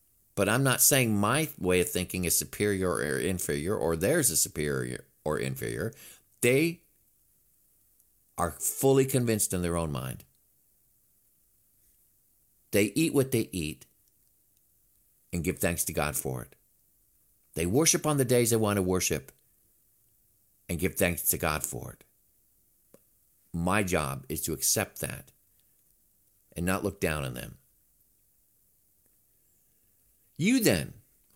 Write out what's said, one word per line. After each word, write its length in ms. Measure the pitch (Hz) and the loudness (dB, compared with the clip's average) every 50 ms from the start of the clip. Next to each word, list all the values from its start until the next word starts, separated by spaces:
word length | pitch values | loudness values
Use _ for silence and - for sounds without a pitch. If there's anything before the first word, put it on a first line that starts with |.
| _ _ _ _ _ _ - | _ _ _ _ _ _ -4
But 160 | - 98 95 | -2 0 2
I'm 140 | 110 127 139 | 2 2 2
not 180 | 135 120 - | 2 2 4
saying 340 | - - 147 131 127 113 107 | 4 4 6 4 4 4 2
my 340 | 101 101 104 127 151 160 143 - - | 2 2 2 2 0 -2 -4 -6 -4
way 220 | - 92 90 90 | 0 2 4 4
of 80 | 87 87 | 2 2
thinking 360 | - 90 90 - - 92 90 | 0 -2 -4 -2 -4 -4 -2
is 120 | 85 - - | 0 0 0
superior 520 | 76 - - - 101 104 101 95 92 90 | -2 -4 -4 -2 0 0 0 0 0 0
or 300 | 82 53 60 73 67 64 | 0 0 -2 -2 -2 -2
inferior, 560 | 62 90 95 87 - - 76 71 73 87 107 | -2 -2 -2 -2 -4 -4 -2 -2 -2 -2 -4
or 200 | - - 82 82 | -2 0 -2 0
theirs 360 | 80 90 107 156 175 139 - | 0 0 0 2 2 2 0
is 100 | 82 78 | 2 0
superior 640 | - - - 82 73 73 69 65 64 62 62 - - _ _ _ - | 0 -2 -2 -4 -2 -2 -2 -2 -4 -4 -8 -10 -12 _ _ _ -6
or 140 | 76 76 53 | -4 -2 -2
inferior. 560 | 57 67 67 65 - 57 57 60 82 220 - - - - - - _ _ _ - | -2 -4 -6 -6 -6 -6 -6 -4 -6 -6 -8 -10 -18 -20 -20 -20 _ _ _ -2
They 400 | - 120 127 139 160 170 165 - _ _ _ _ _ _ _ _ _ _ _ _ _ _ _ _ _ _ _ _ _ _ _ _ _ _ _ _ _ _ _ - | 0 2 2 2 2 0 -4 -8 _ _ _ _ _ _ _ _ _ _ _ _ _ _ _ _ _ _ _ _ _ _ _ _ _ _ _ _ _ _ _ -2
are 140 | 87 82 | -2 -2
fully 540 | - - - - - - - 135 135 139 135 | -2 -4 -6 -6 -2 2 4 4 6 6 4
convinced 480 | 135 135 131 120 117 110 104 - - - | 4 2 0 2 2 0 0 0 0 -2
in 80 | 90 | -2
their 160 | 87 85 85 85 | -2 0 0 0
own 140 | 82 78 | -2 -2
mind. 340 | 71 64 64 64 62 - - _ _ _ _ _ _ _ _ _ _ _ _ _ _ _ _ _ _ _ _ _ _ _ _ _ _ _ _ _ _ _ _ _ _ _ _ _ _ _ _ _ _ _ _ _ _ _ _ _ | -4 -4 -6 -8 -10 -12 -14 _ _ _ _ _ _ _ _ _ _ _ _ _ _ _ _ _ _ _ _ _ _ _ _ _ _ _ _ _ _ _ _ _ _ _ _ _ _ _ _ _ _ _ _ _ _ _ _ _
They 200 | - 104 104 107 - | 2 2 2 2 2
eat 200 | - 160 160 - | 0 0 2 2
what 180 | 139 131 131 | 2 0 2
they 160 | - 113 107 - - | 2 -2 -2 -2 -4
eat 320 | 95 78 78 - - - _ _ _ _ _ _ _ _ _ _ _ _ _ _ _ _ _ _ _ _ _ _ _ _ _ _ _ _ _ | -6 -6 -6 -6 -10 -14 _ _ _ _ _ _ _ _ _ _ _ _ _ _ _ _ _ _ _ _ _ _ _ _ _ _ _ _ _
and 100 | - 87 | -6 -4
give 180 | 78 87 76 - | -2 -2 -2 0
thanks 260 | - 90 85 80 - | 0 -2 0 -2 -4
to 80 | - 76 | -4 -2
God 240 | 76 73 76 76 - | -2 -2 -2 -2 -4
for 240 | - - 64 62 | -4 -6 -6 -6
it. 140 | 57 - - _ _ _ _ _ _ _ _ _ _ _ _ _ _ _ _ _ _ _ - | -8 -12 -16 _ _ _ _ _ _ _ _ _ _ _ _ _ _ _ _ _ _ _ -6
They 120 | 76 85 | -4 -2
worship 400 | 87 98 135 165 156 - 165 165 | 0 2 4 4 4 2 2 2
on 120 | 151 151 139 | 0 2 2
the 80 | 131 | 2
days 240 | 113 127 123 120 110 | 4 4 4 4 4
they 80 | 117 110 | 2 2
want 180 | 110 104 101 | 2 2 2
to 80 | 101 92 | 2 2
worship 480 | 92 92 90 - - 85 73 - - - _ _ _ _ _ _ _ _ _ _ _ _ _ _ _ _ _ _ _ _ _ _ _ _ _ _ - | 2 2 0 0 0 -2 -2 -4 -8 -20 _ _ _ _ _ _ _ _ _ _ _ _ _ _ _ _ _ _ _ _ _ _ _ _ _ _ -6
and 120 | 90 78 | -4 -2
give 160 | 85 90 - | -2 -2 0
thanks 260 | - 98 90 85 - - - | 2 0 0 0 0 -2 -2
to 80 | - - | -2 0
God 260 | - 80 76 76 - | 0 -2 -2 -2 -2
for 300 | - - 60 64 62 - | -4 -6 -8 -12 -12 -16
it. 100 | - - _ _ _ _ _ _ _ _ _ _ _ _ _ _ _ _ _ _ - _ _ _ _ _ _ _ _ _ _ - | -20 -20 _ _ _ _ _ _ _ _ _ _ _ _ _ _ _ _ _ _ -20 _ _ _ _ _ _ _ _ _ _ -6
My 300 | 85 85 90 95 107 104 | -2 0 2 2 2 0
job 420 | 90 87 82 76 65 69 67 67 - | 0 0 0 0 -2 -4 -6 -8 -8
is 140 | 78 80 | -8 -6
to 100 | - - | -6 -6
accept 480 | 78 69 - - - 110 98 - - - | -4 -2 0 0 0 0 -2 -4 -6 -8
that 320 | 73 - 62 - - - - _ _ _ _ _ _ _ _ _ _ _ _ _ _ _ _ _ _ _ _ _ _ _ - - | -8 -8 -8 -10 -14 -18 -20 _ _ _ _ _ _ _ _ _ _ _ _ _ _ _ _ _ _ _ _ _ _ _ -8 -4
and 80 | 85 | -2
not 180 | 90 92 98 - | 0 0 0 -2
look 160 | 101 92 - | -4 -4 -2
down 240 | - 85 78 76 69 | -2 -2 -2 -2 -4
on 120 | 65 62 | -6 -8
them. 200 | 60 57 - - - _ _ _ _ _ _ _ _ _ _ _ _ _ _ _ _ _ _ _ _ _ _ _ _ _ _ _ _ _ _ _ _ _ _ _ _ _ _ _ _ _ _ _ _ _ _ _ _ _ _ _ _ _ _ _ - | -10 -12 -14 -16 -20 _ _ _ _ _ _ _ _ _ _ _ _ _ _ _ _ _ _ _ _ _ _ _ _ _ _ _ _ _ _ _ _ _ _ _ _ _ _ _ _ _ _ _ _ _ _ _ _ _ _ _ _ _ _ _ -2
You 220 | 151 208 254 262 | 2 2 4 4
then, 360 | 220 156 107 82 65 - - - - _ _ _ _ _ _ | 4 4 4 2 0 -4 -10 -18 -20 _ _ _ _ _ _